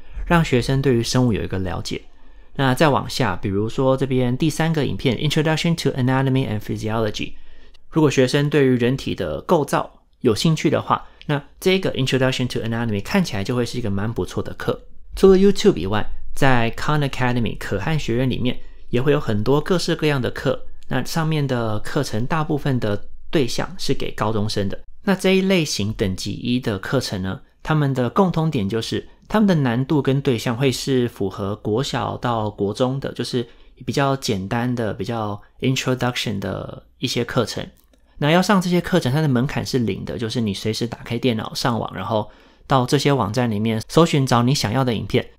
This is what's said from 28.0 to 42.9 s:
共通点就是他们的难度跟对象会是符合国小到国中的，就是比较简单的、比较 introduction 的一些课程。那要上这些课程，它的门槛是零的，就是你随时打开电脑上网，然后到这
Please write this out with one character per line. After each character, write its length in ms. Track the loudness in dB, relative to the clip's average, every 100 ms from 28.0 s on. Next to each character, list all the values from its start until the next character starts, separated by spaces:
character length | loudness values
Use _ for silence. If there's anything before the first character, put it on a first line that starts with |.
| 0
共 220 | 2 2
通 200 | 2 -2
点 160 | -2 -2
就 140 | -2
是 260 | -4 -6 -6 -16 -2
他 100 | 2
们 80 | 4
的 80 |
难 300 | 4 2 0
度 160 | 0 0
跟 180 | 2 0
对 180 | 0 0
象 180 | 0 0
会 160 | 0
是 340 | 0 0 0 0
符 200 | -2 -6
合 260 | -4 -6 -6
国 260 | -2 -2
小 340 | -2 -4 -4 -4
到 340 | -2 -2 -2
国 220 | -2 -2
中 260 | 0 -2 -2
的， 120 | -6
就 100 | -6
是 240 | -6 -4 -6 -10 -20 -14
比 80 | -6
较 240 | 0 0 0
简 320 | -2 -4 -2
单 260 | -2 -2
的、 200 | -2 -4
比 100 | -4
较 360 | -4 -4 -4 -6 -12 -6
introduction 800 | -2 -2 -2 -2 -2 -2 -4 -4
的 440 | -4 -6 -8 -12 -18 -8
一 80 | -4
些 160 | -4
课 200 | -2 0
程。 220 | -2 -4 -10 -14 _ _ _ -4
那 140 | 2
要 100 | 4
上 200 | 4 2
这 100 | 2
些 100 | 0
课 180 | 2 2
程， 140 | 2
它 80 | 2
的 80 | 2
门 180 | 2 0
槛 200 | -2 -2
是 140 | 0
零 240 | 0 -2
的， 120 | -6 -6
就 120 | -4
是 120 | -2
你 140 | -2
随 180 | -2 -4
时 140 | -4 -4
打 120 | -8
开 200 | -8 -2
电 180 | 0 0
脑 160 | -4
上 260 | -4 -2 -2
网， 140 | -4
然 100 | -6
后 260 | -4 -2 -4 -10 -20 _ 0
到 200 | 2
这 100 | 2